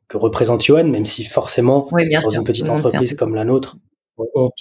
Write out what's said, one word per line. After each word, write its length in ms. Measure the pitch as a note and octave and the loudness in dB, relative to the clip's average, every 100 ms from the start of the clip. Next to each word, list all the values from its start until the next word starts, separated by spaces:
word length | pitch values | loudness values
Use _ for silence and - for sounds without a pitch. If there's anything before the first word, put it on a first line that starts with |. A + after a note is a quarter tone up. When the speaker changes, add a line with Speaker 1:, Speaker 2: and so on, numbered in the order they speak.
| - | -12
Speaker 1:
que 80 | G2+ | -2
représente 480 | A2 - A#2 A#2 | -2 0 0 2
Johan, 200 | - D3+ | 4 4
même 200 | E3 A2 | 4 0
si 200 | G#2+ - | -2 -6
forcément, 640 | A2 - - - A#2+ C#3 C#3 | -4 -4 -2 0 2 2 2
Speaker 2:
Oui, 160 | E3+ E3 | 0 2
bien 120 | D3+ | 0
Speaker 1:
dans 100 | A2 | 0
Speaker 2:
sûr, 100 | A2 | -2
Speaker 1:
une 60 | A2+ | -2
petite 180 | A2+ | -2
Speaker 2:
tout 60 | D3+ | -2
le 20 | |
monde 80 | D3+ | 0
fait 60 | C#3 | 0
un 20 | |
Speaker 1:
entreprise 200 | - B2+ | 0 -2
Speaker 2:
peu. 60 | C#3+ | -2
Speaker 1:
comme 180 | A2+ | -4
la 100 | A2 | -2
nôtre, 320 | A2 C3 C3 - _ _ _ - | 0 0 -2 -12 _ _ _ -12
on, 100 | A#2 | -4
on, 160 | - B2+ - | -2 -2 -4